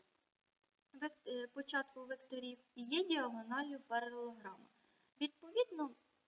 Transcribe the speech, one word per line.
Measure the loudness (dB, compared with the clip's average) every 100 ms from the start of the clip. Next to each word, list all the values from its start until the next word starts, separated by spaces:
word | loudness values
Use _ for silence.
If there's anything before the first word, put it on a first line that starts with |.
| _ _ _ _ _ _ _ _ _ -6
век-, | -4 -4 -6
е, | -4 -4
початку | -6 0 0 0 -8 -8
векторів | -8 -6 -6 -6 -8 _
і | -10
є | 2 4
діагоналлю | 6 4 4 -2 -2 0 0 -4
паралелограма. | 0 0 0 -4 -6 -6 -12 -12 -18 _ _ _ _ _
Відповідно, | -2 -2 0 2 2 0 -4 -4 _ _